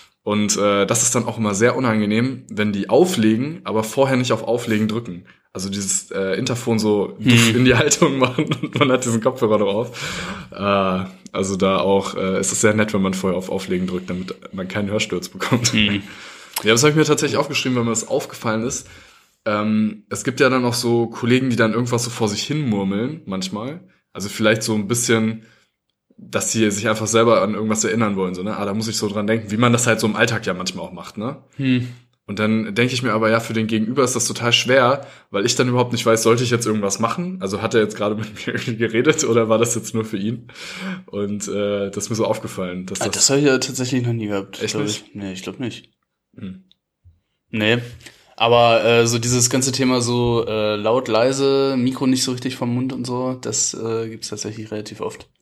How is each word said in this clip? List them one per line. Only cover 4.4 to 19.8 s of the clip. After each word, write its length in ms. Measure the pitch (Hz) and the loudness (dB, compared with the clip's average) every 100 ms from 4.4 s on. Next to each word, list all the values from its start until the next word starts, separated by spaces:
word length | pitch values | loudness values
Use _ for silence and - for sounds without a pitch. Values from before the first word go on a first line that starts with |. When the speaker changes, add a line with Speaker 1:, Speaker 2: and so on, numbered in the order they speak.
Speaker 1:
Auflegen 460 | - 120 117 107 107 | 0 -2 0 0 0
drücken. 360 | 107 117 87 - _ _ | -2 -6 -12 -16 _ _
Also 160 | - 98 | -10 -6
dieses, 420 | 98 98 - - | -4 -4 -4 -4
äh, 220 | 98 95 92 | -4 -2 -2
Interphone 400 | 131 123 - 110 | -2 -2 0 2
so 360 | 107 104 92 - | 4 2 0 0
Speaker 2:
Hm. 340 | 110 117 117 117 | 4 6 6 4
Speaker 1:
in 80 | 127 | 4
die 100 | 120 | 4
Haltung 420 | 147 - 160 135 | 2 2 2 4
machen 280 | 127 139 151 151 | 0 0 -4 -4
und 160 | 156 123 | -4 0
man 120 | 123 | 2
hat 140 | 127 120 | 2 0
diesen 160 | 113 | 0
Kopfhörer 380 | 113 127 110 107 | 0 0 2 2
noch 80 | 101 | 2
auf. 760 | 101 123 - - - - - - | 0 -4 -8 -10 -8 -10 -12 -14
Äh, 540 | - 101 98 95 92 92 - - | -4 0 2 2 0 -4 -10 -8
also 240 | 104 95 95 | -4 -2 2
da 220 | 95 95 | 2 2
auch, 380 | 90 98 92 - | 4 2 2 -2
äh, 220 | 92 92 | -2 -2
es 140 | 92 | -2
ist 80 | - | 2
sehr 120 | 107 | 2
nett, 200 | 107 107 | 2 2
wenn 80 | 101 | 0
man 120 | 95 | 0
vorher 240 | 92 95 90 | 0 -2 -2
auf 120 | - | -4
Auflegen 380 | 95 - 90 92 | -6 -4 -2 -2
drückt, 220 | 90 - | -4 -6
damit 240 | 90 92 - - | -8 -8 -12 -14
man 140 | 95 92 | -10 -6
keinen 220 | 107 101 | -4 -2
Hörsturz 400 | 104 - 92 - | -2 -2 -4 -6
bekommt. 420 | - - 123 - | -8 0 0 2
Speaker 2:
Hm. 300 | 110 104 101 - - - - - - | 2 2 0 -6 -16 -18 -20 -14 -2
Speaker 1:
Ja, 80 | - | 2
das 120 | 117 | 4
hab 80 | 151 | 6
ich 40 | 151 | 4
mir 80 | 147 | 4
tatsächlich 320 | 147 147 135 | 4 2 0
aufgeschrieben, 380 | - 135 135 123 | -2 -2 0 0
weil 60 | |
mir 60 | 117 | 0
das 180 | 110 - | -2 -2
aufgefallen 560 | 139 - - 117 110 120 | -2 -4 -6 -4 -2 -2
ist. 220 | - - - - _ _ _ 110 | -6 -10 -20 -20 _ _ _ -2
Ähm, 580 | 104 107 107 | 0 2 2